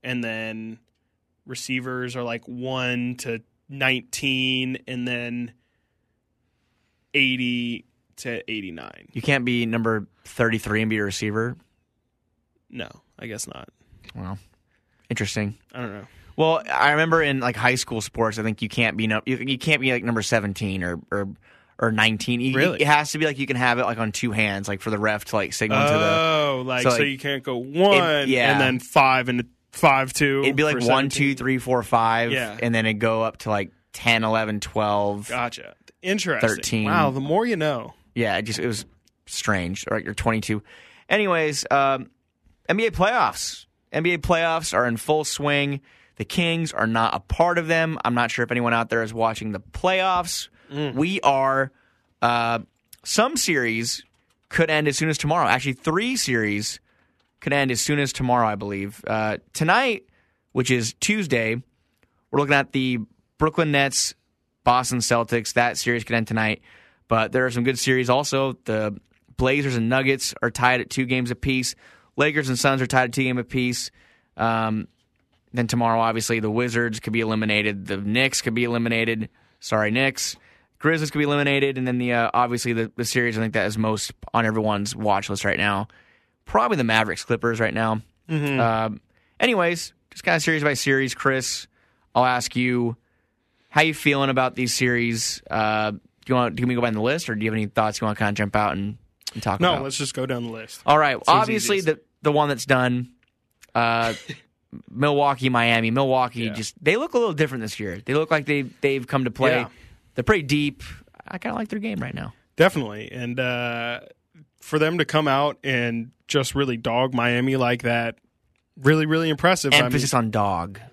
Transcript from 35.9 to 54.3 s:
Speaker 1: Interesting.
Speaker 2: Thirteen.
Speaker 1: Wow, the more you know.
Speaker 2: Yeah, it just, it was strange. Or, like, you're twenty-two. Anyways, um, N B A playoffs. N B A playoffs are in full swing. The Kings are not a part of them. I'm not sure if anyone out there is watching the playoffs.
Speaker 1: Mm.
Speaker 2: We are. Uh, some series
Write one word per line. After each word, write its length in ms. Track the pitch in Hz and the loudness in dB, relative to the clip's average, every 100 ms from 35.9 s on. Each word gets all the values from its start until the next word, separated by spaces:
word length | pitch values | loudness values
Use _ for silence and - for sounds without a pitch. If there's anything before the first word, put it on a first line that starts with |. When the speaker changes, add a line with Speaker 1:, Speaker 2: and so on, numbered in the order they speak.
| _ | _
Speaker 1:
Interesting. 460 | 185 202 180 131 113 | -4 -2 -2 0 0
Speaker 2:
Thirteen. 360 | 104 - 113 107 | 0 -2 -2 0
Speaker 1:
Wow, 260 | 170 147 | 2 2
the 80 | 131 | 0
more 240 | 139 175 240 | -2 0 0
you 100 | 196 | 0
know. 380 | 151 131 113 - _ | -2 -2 -8 -18 _
Speaker 2:
Yeah, 240 | - 110 95 | -2 0 0
it 40 | |
just, 160 | 107 110 | -4 -4
it 80 | 110 | -4
was 180 | 107 - _ _ _ - | -4 -10 _ _ _ -14
strange. 600 | - - 101 87 95 - | -8 0 0 0 -6 -4
Or, 80 | 107 | -6
like, 80 | - | -6
you're 80 | |
twenty-two. 480 | 104 120 110 - 107 - - - - _ | -4 0 0 -2 -6 -6 -20 -20 -20 _
Anyways, 580 | 208 202 170 156 143 - | 0 2 2 0 -2 0
um, 380 | 139 139 135 127 _ _ _ _ _ - | 2 4 0 -4 _ _ _ _ _ -4
N 100 | 185 | 0
B 80 | 226 | 0
A 60 | |
playoffs. 720 | 160 190 240 135 - - - - _ _ | 2 2 4 0 0 -10 -10 -18 _ _
N 120 | 139 | -2
B 100 | 165 | 0
A 40 | 175 | 0
playoffs 560 | - 170 165 165 160 | 2 2 2 0 0
are 120 | 101 123 | 0 2
in 120 | 113 | 0
full 260 | - 156 | 0 0
swing. 580 | 151 - 147 143 143 139 _ _ _ _ | 0 -2 0 2 0 -4 _ _ _ _
The 80 | - | -4
Kings 480 | - 170 165 165 | 0 0 0 -2
are 140 | - 113 | 0 0
not 280 | 113 113 - | 2 0 -2
a 40 | |
part 360 | - - 170 175 | -4 2 2 2
of 100 | 160 | 2
them. 300 | 165 160 160 | 0 0 -2
I'm 100 | - | -2
not 160 | 120 120 | 0 0
sure 120 | - | 0
if 80 | 117 | -2
anyone 220 | 123 120 | 0 2
out 160 | 117 113 | 0 0
there 140 | 117 | -2
is 100 | 110 | -2
watching 380 | 113 113 113 110 | 0 -2 -2 -6
the 60 | 98 | -8
playoffs. 880 | - - 185 185 190 180 175 - - _ _ | -10 -4 0 2 2 0 -2 -6 -10 _ _
Speaker 1:
Mm. 220 | 143 147 | -6 -6
Speaker 2:
We 260 | 123 165 190 | -2 -2 2
are. 500 | - 139 135 135 135 _ _ _ _ _ | 2 2 2 2 0 _ _ _ _ _
Uh, 380 | 117 120 117 117 - _ _ - | 0 2 0 -2 -6 _ _ -18
some 340 | - - 240 302 | -4 2 2 2
series 640 | - 156 120 113 117 - - _ _ | 0 2 0 -2 -4 -6 -10 _ _